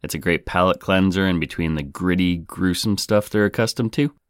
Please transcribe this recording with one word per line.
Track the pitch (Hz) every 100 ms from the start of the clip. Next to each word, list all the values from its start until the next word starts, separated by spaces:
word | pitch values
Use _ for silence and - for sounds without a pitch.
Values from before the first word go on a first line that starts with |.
It's | - 78
a |
great | 90 82 -
palate | 92 92 90
cleanser | - 95 95 92 95
in | 90
between | 78 - 82 78
the |
gritty, | 73 - 90 90 90 87
gruesome | 80 - 92 87 110 98
stuff | - 104 -
they're | 110 101
accustomed | - 110 - 113
to." | - 143 _ _